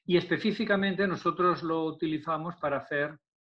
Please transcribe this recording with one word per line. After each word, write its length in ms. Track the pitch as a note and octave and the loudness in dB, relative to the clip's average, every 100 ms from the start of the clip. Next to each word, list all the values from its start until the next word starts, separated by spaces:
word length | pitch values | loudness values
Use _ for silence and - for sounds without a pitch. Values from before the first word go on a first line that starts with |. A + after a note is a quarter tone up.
Y 140 | - F3 | 2 2
específicamente 880 | E3+ D#3+ A3 - G#3+ G3 G3 F3+ G3 | 2 0 2 0 0 2 2 2 0
nosotros 540 | E3 F3 D#3+ F3+ D#3+ | 0 -2 2 2 2
lo 240 | E3 E3 D#3+ | 0 -2 -2
utilizamos 680 | D#3 E3 D3+ D3+ D#3 D#3+ - | -2 -2 -2 -2 -4 -4 -4
para 200 | D3 C#3 | -2 -4
hacer 420 | - D3 C#3+ D#3 _ _ _ | -2 -4 -4 -6 _ _ _